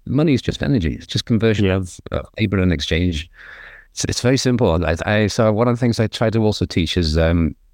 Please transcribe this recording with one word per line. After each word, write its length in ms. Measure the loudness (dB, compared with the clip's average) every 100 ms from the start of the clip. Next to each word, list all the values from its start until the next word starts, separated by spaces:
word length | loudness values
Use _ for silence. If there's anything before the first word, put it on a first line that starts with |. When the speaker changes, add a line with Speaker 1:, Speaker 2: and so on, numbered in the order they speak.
| -4
Speaker 1:
money 280 | 0 2
is 80 | 2
just 200 | 0 -4
energy. 340 | 0 0 0 -4
It's 120 | -6
just 160 | -8
conversion 440 | -2 0 2 2 2
Speaker 2:
Yeah. 80 | 0
Speaker 1:
of, 220 | -4 -12 -8
uh, 120 | -8 -8 -4
labor 200 | -2 2
and 160 | 2
exchange. 560 | 0 0 0 0 -2 -8 -18 -20 -20 -20 -20 -20
It's, 120 | -8
it's 160 | -6 -2
very 160 | 0 2
simple. 500 | 2 2 2 2 0
I, 120 | -2 0
I, 220 | 0 0
so 260 | 2 2
one 160 | 2 0
of 60 | 0
the 40 |
things 220 | 0 0
I 60 | -2
try 220 | 0 0
to 140 | 2
also 220 | 0 0 -2
teach 320 | 0 0 0
is, 200 | 0 2
um, 380 | 2 2 0 -4 _